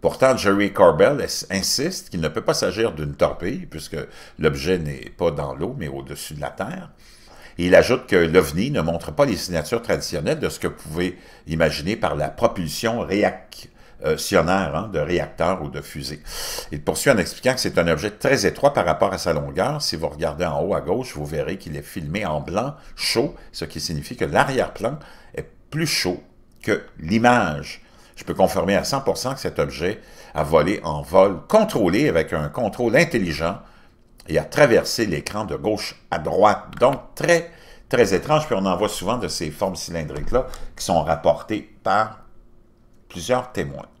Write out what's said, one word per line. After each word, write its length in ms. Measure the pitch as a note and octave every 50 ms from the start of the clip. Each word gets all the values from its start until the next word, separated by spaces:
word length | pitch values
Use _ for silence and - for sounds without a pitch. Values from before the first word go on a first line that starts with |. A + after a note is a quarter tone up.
Pourtant, 360 | - E2 - - B2+ C3 C3
Jerry 360 | G#2 - G2+ G2 G2+ G2+ G2 -
Corbell 480 | - G2+ F2 D#2 D#2 F#2+ A#2+ D3 C#3
ins-, 260 | F#2 - - - - -
insiste 600 | - F#2+ F#2 - - - C3+ F3 F#3+ - - -
qu'il 100 | - F2+
ne 80 | D#2+ D#2
peut 140 | - A2+ -
pas 120 | - E3
s'agir 380 | - - G2 F2+ G#2 A2+ A2 F2+
d'une 240 | D2+ D2+ D2 C#2+
torpille, 500 | - E2+ D2 C#2 - E2 F#2 B2+ F#3 -
puisque 300 | - - D#2 D2+ - - D#2 - - - - - - - -
l'objet 400 | D#2 D#2 D2 C2+ C2+ E2 F#2 F2+
n'est 320 | E2 D2 C#2 C2 A#1 - - -
pas 140 | F2 E2+ D2+
dans 200 | C#2+ D2 C#2 C2
l'eau, 220 | C2+ D#2+ G#2+ C3+
mais 120 | C#3 F#2 C#2+
au-dessus 460 | C2+ C#2 C#2 C2+ C#2 - - - D#2
de 60 | D2
la 100 | C#2+ B1+
Terre. 400 | - - F#2+ A#2 F3 F#3 F3+ - - _ - - - - - - - - - - - -
Et 80 | F2
il 80 | F2+ F#2
ajoute 320 | F2 D#2+ - B2 C3 -
que 80 | - G#2+
l'ovni 560 | F#2 E2+ E2 D#2 F#2 E2+ D2 D2 E2+ G#2 C#3
ne 120 | D3 A2 E2
montre 280 | D#2+ E2+ F#2 - -
pas 140 | D2+ - C#3+
les 120 | C#3 G2+
signatures 460 | E2 - - F2 D#2+ D2+ - - A#2 A#2
traditionnelles 560 | - E2+ D2+ D2 - - D2+ D2+ G#2 D#3 D#3+
de 100 | A#2 E2
ce 120 | - -
que 80 | - E2+
vous 60 | C#2+
pouvez 440 | - - D#2 D2+ E2 F2+ F#2 - - - - - - - -
imaginer 480 | D#2+ D#2+ E2 D#2 D2+ D#2 D2 F2 G#2+
par 180 | - - E2+ D2
la 140 | D2 D2 C#2+
propulsion 720 | - - A#2 A#2 - G2 F2 D2+ D2 - - A2+ A#2 A#2+
réactionnaire, 1700 | F2 D2+ F#2+ G#2 G2+ F#2 - - - - - - - - _ - - - - - - D2+ D#2 D2+ - - G2+ F2+ D#2+ E2 F#2 G2 F#2+ D2+ C#2+
hein, 140 | D#2 D#2+ - F#2+
de 60 | D#2
réacteurs 640 | D2 D2 F2+ E2 D2 D2 - - D#2+ F2 F#2+ F2 D#2
ou 60 | D2
de 120 | C#2+ D2
fusées. 420 | C#2 - - D#2+ C#2 C2 - - - - - - - - - - - - -
Il 100 | D2 -
poursuit 280 | - E2 - - -
en 80 | B2+ G#2
expliquant 360 | E2+ D2 - - - B2 C3
que 60 | B2+
c'est 180 | - G2 - -
un 80 | E2+
objet 240 | F#2 F#2+ D2+ F2 G#2+
très 360 | - - - C3 C#3 A#2+ F#2+
étroit 260 | F2 - - - C#3 C#3
par 120 | - F#2
rapport 280 | E2+ - - - G2 F#2
à 60 | F2+
sa 140 | - F2+ E2
longueur. 480 | D2 C#2+ C#2+ C2+ D#2 G2 B2+ D3+ D3
Si 140 | D3 - -
vous 140 | D#2+ D#2+ D2
regardez 360 | D2 D2+ E2 D#2 D2+ D2 F2
en 160 | E2 D2 C#2+
haut 140 | E2 F#2+ G2
à 60 | D2
gauche, 340 | C#2+ - F#2 A#2+ C3 - -
vous 120 | D2+ D2
verrez 300 | C#2+ D#2+ D#2+ - C#2+ F#2+
qu'il 200 | G2 - E2 D2+
est 60 | D2 D2
filmé 440 | - - F#2+ D#2+ D2 D#2+ G#2 G#2
en 140 | E2+ D2+ D2+
blanc 340 | C#2+ D2 E2+ G2+ A#2 C#3 D3 - - - -
chaud, 400 | - - - - A2+ B2+ E3 - - - - -
ce 120 | - -
qui 140 | - - E2
signifie 380 | - - E2 D2 C#2+ - -
que 80 | - E2
l'arrière-plan 760 | D2+ D2 G#3 - - C3+ B2 F#2 - - - G2 A#2 C#3+ D#3 - - - - - - -
est 100 | - - - - - - _
plus 160 | - D3+ E3+
chaud 340 | D3 - - - F2+ F2+ - - - - - - _ - - -
que 200 | - G#2 - - - - -
l'image. 840 | D#2 D#2+ G2+ A2+ A2+ A#2+ B2 A#2+ G#2 - D2+ C#2+ - - - - - - - - - - _
Je 80 | - -
peux 100 | - E2+
confirmer 400 | - F#2+ F2+ - F#2+ E2 F#2 G2+
à 80 | F#2 -
cent 200 | - - C3+ -
pour 160 | - F2 -
cent 160 | - B2+ C3+
que 60 | -
cet 200 | - F2+ E2 -
objet 400 | D2+ C#2+ C2+ - E2 F#2 G#2 - - - - - - - -
a 80 | D2 D#2
volé 380 | D2 D#2 D#2+ D#2 F2 G#2 - -
en 200 | E2 D2+ D2+ D2
vol 380 | - F2+ F#2 F#2+ G2+ F#2+ D#2+ -
contrôlé 600 | - - G#3+ A3 - - C#3 G#2 F2 F2 A2 D3 C#3+
avec 240 | F2+ E2 D#2 - -
un 160 | D#2+ D2+ D2
contrôle 480 | - - B2+ G#2 - - B2 A#2 G#2+
intelligent 640 | C#3+ E3+ E3 - A#2+ F#2+ E2+ D2+ C#2+ D#2+ E2+ F#2+ - - - - - - - _ _ _ _ _ - -
et 100 | - D#2
a 80 | D#2 D2
traversé 640 | - - - D3 C3+ A2+ F2+ D#2+ - - - A#2
l'écran 380 | G2+ E2 D2 C#2+ - - G#2 A2
de 100 | F2 C#2
gauche 500 | C2+ C#2+ G#2 G#2+ G2+ - - - - - -
à 80 | - E2
droite. 580 | D2+ D#2+ E2 F2 G2+ G#2+ G2 - - - - -
Donc, 340 | A#2 C3 C#3 C3+ - - -
très, 380 | - D#3 D#3 E3+ E3 E3+ - - - - - - - - -
très 260 | - A#2+ A#2 F#2+ F#2+
étrange. 320 | F2+ - - D3+ D3+ D3+
Puis 100 | - B2 F#2+
on 80 | G2
en 100 | G2 F#2
voit 120 | F2 G#2 G2+
souvent 300 | - - F2+ F#2 A#2+ B2
de 100 | F#2+ E2+
ces 240 | - - E2+ D2+ D2
formes 240 | - G#2 G2 F2+
cylindriques-là 720 | E2 - - E2+ E2 D#2 D2 C#2 D2 D2 - A#2 B2 C3 - - - - - -
qui 80 | - -
sont 180 | - F#2 E2 D2
rapportées 680 | D#2 D#2+ D#2 - E2+ D2 - - - G#2+ G2 - - - - -
par 340 | F#2+ F#2+ G#2 A2 A2 - - - - - - - - - - - _ _ _ _ - - - - _
plusieurs 440 | - F2 E2 G2 B2 B2+ B2 - -
témoins. 340 | G2+ E2 C#2+ C#2 - - - _ _